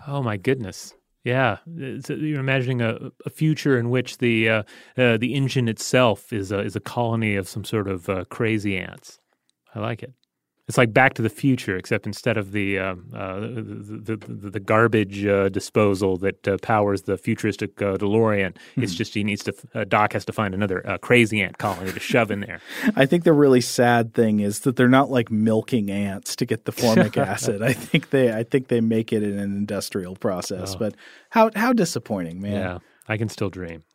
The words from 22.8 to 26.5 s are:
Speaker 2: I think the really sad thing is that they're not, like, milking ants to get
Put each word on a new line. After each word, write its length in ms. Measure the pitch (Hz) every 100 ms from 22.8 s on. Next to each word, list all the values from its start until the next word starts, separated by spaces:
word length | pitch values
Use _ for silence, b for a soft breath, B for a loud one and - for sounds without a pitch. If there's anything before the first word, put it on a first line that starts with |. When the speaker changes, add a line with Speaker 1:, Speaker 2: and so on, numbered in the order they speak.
| 233 208
Speaker 2:
I 80 |
think 200 | 139 175
the 100 | 170
really 260 | 147 143 127
sad 540 | 120 - 120 120 117
thing 260 | 120 113 104
is 200 | 101 104
that 160 | 139 127
they're 120 | 123
not, 220 | 131 139
like, 200 | 127 113
milking 600 | 110 110 110 - 120 101
ants 440 | 101 101 95 - -
to 100 |
get 180 | 117